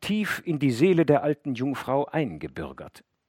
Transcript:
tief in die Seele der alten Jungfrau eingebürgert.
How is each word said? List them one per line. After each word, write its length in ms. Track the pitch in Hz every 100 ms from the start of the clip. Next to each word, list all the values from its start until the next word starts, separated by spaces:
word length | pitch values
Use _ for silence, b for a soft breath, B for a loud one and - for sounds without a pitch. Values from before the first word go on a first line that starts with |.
tief 420 | - 214 202 -
in 140 | - 151
die 140 | 139
Seele 340 | 117 180 170 147
der 160 | 143
alten 320 | 151 147 143
Jungfrau 500 | 117 135 131 - 135
eingebürgert. 1000 | - 160 135 78 - - 73 - - - _ _